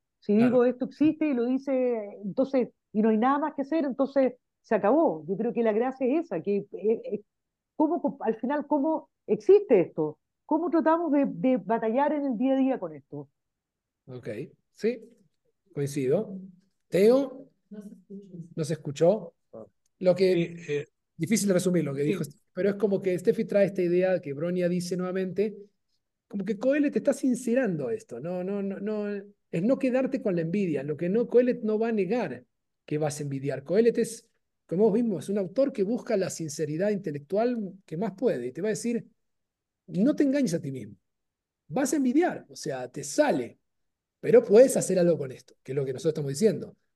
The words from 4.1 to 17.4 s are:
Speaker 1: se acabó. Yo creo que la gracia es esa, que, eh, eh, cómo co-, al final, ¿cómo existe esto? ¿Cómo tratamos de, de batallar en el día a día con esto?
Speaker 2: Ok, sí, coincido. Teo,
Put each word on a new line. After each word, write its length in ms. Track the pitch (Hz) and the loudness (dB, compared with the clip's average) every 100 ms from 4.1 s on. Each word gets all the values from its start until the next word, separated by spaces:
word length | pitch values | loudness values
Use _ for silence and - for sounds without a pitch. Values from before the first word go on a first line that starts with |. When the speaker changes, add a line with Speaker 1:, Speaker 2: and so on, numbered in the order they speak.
| 277 262 - _ _ | 2 0 -2 _ _
Speaker 1:
se 140 | - 214 | -4 0
acabó. 480 | 196 294 294 160 151 | 2 4 2 0 -4
Yo 100 | 196 | -4
creo 160 | 240 | -2
que 100 | 226 | 0
la 80 | 226 | 0
gracia 340 | 208 254 254 254 | 2 -2 -2 0
es 180 | 311 330 | 0 -2
esa, 160 | 175 | -6
que, 160 | 190 202 | -2 -2
eh, 100 | 202 | -4
eh, 480 | 180 202 226 494 208 - _ _ _ _ - | -4 -2 -2 -4 -10 -10 _ _ _ _ 0
cómo 260 | 302 339 | 0 0
co-, 160 | 294 - | -2 -4
al 140 | 208 220 | -4 -2
final, 320 | 240 294 294 | -2 -4 0
¿cómo 420 | 302 302 320 - _ - | 0 0 -2 -6 _ -4
existe 520 | 208 - 403 403 208 | 0 6 6 6 4
esto? 380 | 160 - 151 - _ _ - | 2 -2 -4 -6 _ _ -4
¿Cómo 240 | 311 339 | -2 0
tratamos 440 | 330 311 330 339 | 2 2 2 2
de, 120 | 285 277 | 0 0
de 300 | 165 254 254 | 0 0 0
batallar 540 | 175 226 226 240 294 | 0 -2 0 0 0
en 140 | 302 285 | 0 -4
el 120 | 214 | -2
día 160 | 262 | 0
a 40 | 269 | 2
día 220 | 262 240 | 2 -2
con 140 | 175 | -6
esto? 360 | 151 - 147 143 _ _ _ _ _ _ _ - | -12 -14 -14 -14 _ _ _ _ _ _ _ -18
Speaker 2:
Ok, 200 | 127 120 101 82 _ _ | -14 -12 -12 -12 _ _
sí, 260 | - 220 247 - _ _ _ _ _ _ | -4 -4 -4 -8 _ _ _ _ _ _
coincido. 640 | 147 139 147 127 170 214 190 - - _ _ _ | -6 -6 -2 0 0 0 -10 -16 -20 _ _ _
Teo, 580 | 170 214 262 269 - | 4 6 6 2 -6